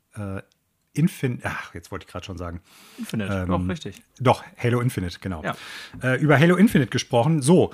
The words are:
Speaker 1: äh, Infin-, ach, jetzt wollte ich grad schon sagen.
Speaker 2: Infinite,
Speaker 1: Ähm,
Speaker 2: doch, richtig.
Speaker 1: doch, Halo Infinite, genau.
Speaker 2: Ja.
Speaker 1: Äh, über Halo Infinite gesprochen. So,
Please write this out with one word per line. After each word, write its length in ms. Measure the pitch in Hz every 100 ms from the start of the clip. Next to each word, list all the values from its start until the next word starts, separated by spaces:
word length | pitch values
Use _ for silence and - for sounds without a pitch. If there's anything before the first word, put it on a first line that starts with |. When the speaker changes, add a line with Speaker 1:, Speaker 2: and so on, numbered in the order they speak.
| _
Speaker 1:
äh, 260 | - 101 95 - _ _ _ _
Infin-, 460 | - 165 - 135 120
ach, 320 | 95 80 -
jetzt 160 | - -
wollte 140 | 92 -
ich 60 |
grad 120 | 90 -
schon 100 | 87
sagen. 240 | 87 85 - _ - -
Speaker 2:
Infinite, 340 | 226 113 98
Speaker 1:
Ähm, 160 | 98 92
Speaker 2:
doch, 200 | 90 90
richtig. 340 | 156 - - _ -
Speaker 1:
doch, 240 | 123 113 - -
Halo 180 | 120 120
Infinite, 380 | 123 - 90 -
genau. 220 | 95 85
Speaker 2:
Ja. 140 | - - - - - -
Speaker 1:
Äh, 180 | 127 127
über 180 | 147 143
Halo 180 | 170 180
Infinite 340 | 214 180 127
gesprochen. 500 | 120 - 120 120 160
So, 300 | 131 175 101